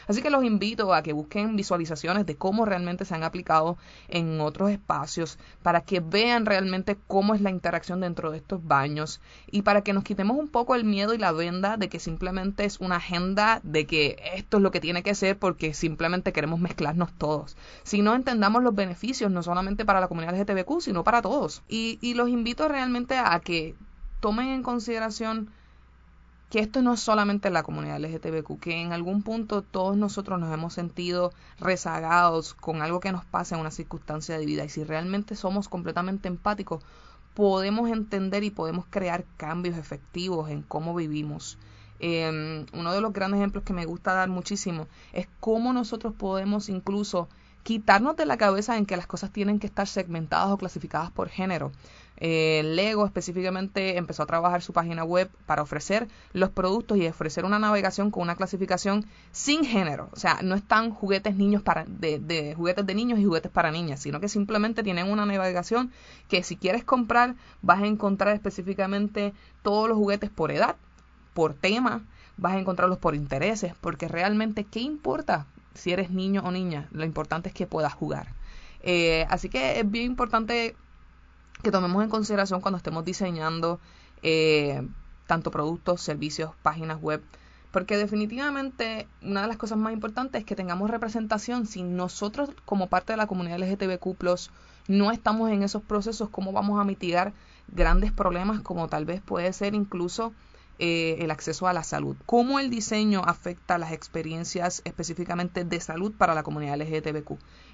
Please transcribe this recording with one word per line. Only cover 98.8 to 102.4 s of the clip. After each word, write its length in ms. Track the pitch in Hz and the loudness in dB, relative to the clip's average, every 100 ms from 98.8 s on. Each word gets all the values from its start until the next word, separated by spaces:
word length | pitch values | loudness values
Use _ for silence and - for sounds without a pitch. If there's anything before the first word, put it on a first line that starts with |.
| 160 | -2
tal 180 | 156 151 | -2 -4
vez 160 | 180 | -6
puede 320 | - 190 180 | -4 -2 -2
ser 220 | 185 202 208 | 0 -2 0
incluso... 580 | 202 180 175 - 226 220 - - - - | -2 -2 -4 -2 -6 -6 -20 -20 -20 -4
Eh, 360 | 170 165 165 160 | 0 2 0 0
el 100 | 165 | -2
acceso 380 | 151 - 156 180 | -4 -6 -2 0
a 60 | |
la 100 | 175 | 0
salud? 320 | 156 147 143 135 - | -2 -4 -4 -6 2
¿Cómo 340 | 240 | 4